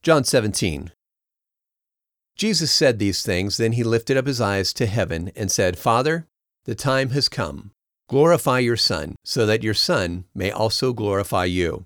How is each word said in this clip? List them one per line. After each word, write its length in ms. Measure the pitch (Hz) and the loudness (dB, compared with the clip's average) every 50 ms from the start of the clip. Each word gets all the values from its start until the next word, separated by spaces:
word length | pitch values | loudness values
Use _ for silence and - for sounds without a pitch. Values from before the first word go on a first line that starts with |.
John 220 | - 160 160 151 123 | 4 4 4 4 4
seventeen. 680 | - - 131 107 104 98 - - 95 78 69 - 85 - _ _ _ _ _ _ _ _ _ _ _ _ _ _ _ _ _ _ _ _ _ _ _ _ _ _ _ _ - | 2 2 2 2 2 -2 -2 -2 -2 -2 -4 -8 -12 -16 _ _ _ _ _ _ _ _ _ _ _ _ _ _ _ _ _ _ _ _ _ _ _ _ _ _ _ _ -4
Jesus 340 | 196 220 214 156 160 143 | -2 0 0 0 0 0
said 280 | - - 156 135 120 104 | 2 4 4 4 2 2
these 220 | 104 101 92 - | 0 0 0 -2
things, 360 | - - 95 87 95 101 98 - | -2 -2 -2 0 0 -2 -2 0
then 160 | 113 113 117 | 0 0 0
he 100 | 120 120 | 0 0
lifted 320 | 113 113 117 - - 135 | 2 0 0 0 0 0
up 120 | 131 127 139 | 0 0 -2
his 120 | 139 120 | -2 0
eyes 320 | 117 101 101 98 95 - - | 0 0 0 0 -2 -2 -2
to 100 | - 135 | -2 -2
heaven 440 | 107 95 120 98 82 82 82 87 92 - | -2 0 -2 -2 -2 -2 -6 -6 -8 -6
and 160 | - 110 92 | -6 -4 -2
said, 260 | - - 101 90 90 - | 0 2 0 0 0 0
Father, 480 | - 120 113 117 131 151 160 170 160 _ _ _ _ _ _ _ _ | 0 2 2 2 2 0 -2 -2 -6 _ _ _ _ _ _ _ _
the 100 | - 117 | -10 -8
time 360 | 113 - 143 131 135 135 131 | -4 -2 0 0 0 0 0
has 180 | 123 143 131 - | -2 -2 -2 -2
come. 440 | - - 107 78 69 71 - 101 _ _ _ _ _ _ _ _ | -2 -4 -6 -6 -6 -10 -16 -18 _ _ _ _ _ _ _ _
Glorify 520 | 127 135 151 165 175 160 - - 127 127 | 2 4 6 6 6 4 4 2 2 2
your 180 | 127 117 120 110 | 2 2 2 0
Son, 380 | - - 104 78 73 76 - - _ | 0 0 0 -2 -4 -8 -10 -12 _
so 200 | - - 135 113 | -6 -2 0 2
that 160 | 104 107 110 | 2 2 0
your 120 | 107 107 104 | 0 -2 0
Son 500 | - - - 180 135 95 85 85 90 90 _ _ | 0 0 2 2 0 0 -2 -4 -6 -10 _ _
may 180 | 101 95 98 | -4 -4 -4
also 420 | - - 110 113 - - - 135 123 | -2 0 -2 0 0 0 -2 -2 -2
glorify 500 | 110 107 101 98 98 101 - - 95 90 | 0 -2 0 0 0 -2 -2 -2 0 0
you. 420 | 92 90 90 87 82 80 - 92 | 0 0 0 0 0 -2 -6 -10